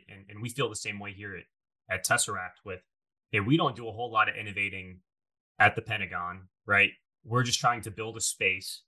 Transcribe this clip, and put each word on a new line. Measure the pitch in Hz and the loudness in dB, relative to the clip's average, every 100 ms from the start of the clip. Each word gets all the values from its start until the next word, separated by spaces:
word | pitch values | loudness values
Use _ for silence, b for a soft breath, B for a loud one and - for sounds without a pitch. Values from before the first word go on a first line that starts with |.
| - | -8
And, | 98 98 | -20 -18
and | 104 | -10
we | 117 | -8
feel | 127 117 | -4 -4
the | 104 | -4
same | 107 101 | -8 -8
way | 101 | -10
here | 95 104 87 | -12 -12 -12
at, | - _ _ _ - 92 | -14 _ _ _ -6 -2
at | - | 2
Tesseract | 123 - 98 90 - 101 | 2 2 -4 -8 -10 -10
with, | 92 _ _ _ _ _ | -10 _ _ _ _ _
hey, | 107 | 0
we | 101 160 | 4 4
don't | 143 117 | 4 -2
do | 113 | -8
a | |
whole | 107 120 | -8 -2
lot | 110 104 | 2 2
of | 110 | 0
innovating | 101 95 101 95 92 90 _ _ _ _ _ - | -6 -4 -4 -4 -12 -16 _ _ _ _ _ 4
at | 104 113 | 4 4
the | |
Pentagon, | 110 107 90 87 87 92 92 _ - | -4 -4 -4 -4 -6 -8 -14 _ 2
right? | 101 101 - _ _ | 6 6 2 _ _
We're | - 120 | -2 0
just | 120 - | 2 2
trying | 123 104 | 2 0
to | 107 | -4
build | 104 110 113 | -8 -8 -4
a | |
space | - - 98 92 - - | -4 0 0 0 -4 -14